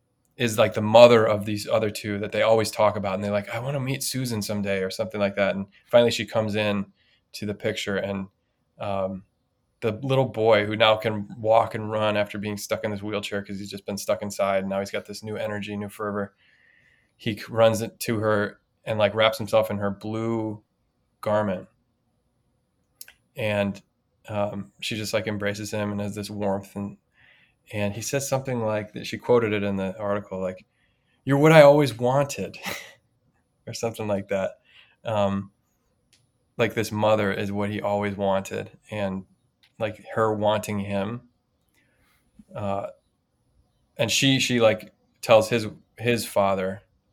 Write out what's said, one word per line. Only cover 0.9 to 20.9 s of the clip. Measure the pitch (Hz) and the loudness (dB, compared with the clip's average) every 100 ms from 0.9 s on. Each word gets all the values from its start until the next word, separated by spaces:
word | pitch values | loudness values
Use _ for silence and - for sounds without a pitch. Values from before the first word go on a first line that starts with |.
| 113 120 117 | 10 10 10
of | 110 104 | 4 0
these | 107 104 - | -2 -6 -2
other | 117 107 | 0 0
two | 101 107 101 | -6 -6 -6
that | 104 | -4
they | 107 | 0
always | 110 113 104 | 4 4 2
talk | - 104 107 | 2 2 2
about. | 98 | -4
And | 95 | -4
they're | 101 | -2
like, | 101 101 | -2 -4
"I | 117 | -8
wanna | 131 143 | -6 -4
meet | 127 131 | -4 -4
Susan | - 131 127 110 | -4 -4 -4 -4
someday," | 101 104 101 98 | -4 -4 -2 -2
or | 92 | -2
something | - 104 104 | -4 -6 -2
like | 98 101 | -2 0
that. | 98 | -2
And | 98 95 _ - | -2 -8 _ 4
finally | 120 120 | 4 4
she | 113 104 | 0 -4
comes | 113 107 104 | -2 -2 0
in | 104 101 98 _ _ _ _ | 0 -2 -4 _ _ _ _
to | - 104 | -10 -8
the | |
picture, | 104 110 101 - 101 | -4 -4 -4 -4 -4
and, | 98 98 98 _ _ _ _ - | -2 -4 -8 _ _ _ _ -12
um, | 104 98 95 95 - _ _ _ _ - | -6 -4 -4 -6 -14 _ _ _ _ -6
the | 117 104 | -6 -4
little | 135 135 | 0 0
boy | 120 110 110 107 104 | 0 2 4 4 4
who | 107 | 4
now | 110 107 | 4 4
can | 113 104 104 120 | 0 -4 -8 -4
walk | 110 113 113 | 4 4 4
and | 110 107 | -2 -4
run | 110 107 104 | 0 0 0
after | 104 104 | -2 -4
being | 104 101 | -6 -6
stuck | - 104 | -4 -4
in | 110 | -4
this | 101 | -6
wheelchair | 104 104 104 101 | -4 -6 -4 -6
'cause | 101 98 | -6 -10
he's | 101 | -10
just | 101 - | -12 -8
been | 196 | -8
stuck | - 104 | -4 -4
inside. | 101 - 98 98 | -4 -2 0 0
And | 95 | 0
now | 98 | -4
he's | 98 | -4
got | 104 | -8
this | 101 101 | -8 -14
new | 107 104 | -10 -8
energy, | 110 104 101 104 | -6 -6 -8 -8
new | 101 | -8
fervor. | - 104 101 101 _ _ _ _ _ _ _ _ _ | -8 -6 -6 -8 _ _ _ _ _ _ _ _ _
He | 120 104 | -8 -8
c-, | - | -4
runs | 117 113 107 | 4 4 4
it | 113 - | -6 -8
to | - 113 | -4 -2
her | 107 107 101 - _ _ | 0 0 -2 -8 _ _
and, | - 107 | -6 0
like, | 101 | 0
wraps | 110 110 110 | 4 2 2
himself | 107 110 107 | 0 2 2
in | 101 | -2
her | 101 | -4
blue | 98 110 110 113 117 110 107 _ _ _ | -4 -8 -4 -2 -2 -4 -8 _ _ _